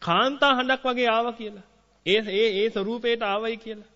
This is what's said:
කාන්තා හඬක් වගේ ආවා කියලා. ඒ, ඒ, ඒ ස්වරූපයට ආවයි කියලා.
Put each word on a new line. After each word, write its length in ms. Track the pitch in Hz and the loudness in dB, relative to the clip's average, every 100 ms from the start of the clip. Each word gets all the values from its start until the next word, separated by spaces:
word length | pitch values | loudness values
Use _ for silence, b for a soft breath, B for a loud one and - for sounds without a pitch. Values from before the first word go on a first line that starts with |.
කාන්තා 520 | 170 175 254 277 285 | 0 2 2 2 2
හඬක් 300 | 254 254 262 | 2 0 0
වගේ 260 | 254 247 240 | 0 0 2
ආවා 240 | 226 233 | 2 0
කියලා. 320 | 226 214 202 - _ _ _ 175 | -6 -12 -14 -20 _ _ _ 0
ඒ, 140 | 208 202 | 0 0
ඒ, 160 | 190 226 196 | 0 2 2
ඒ 120 | 220 | 0
ස්වරූපයට 540 | 220 196 240 233 233 | 0 -4 -2 -2 -2
ආවයි 340 | 214 202 226 226 | -2 -2 -2 -6
කියලා. 340 | 226 208 - | -10 -16 -18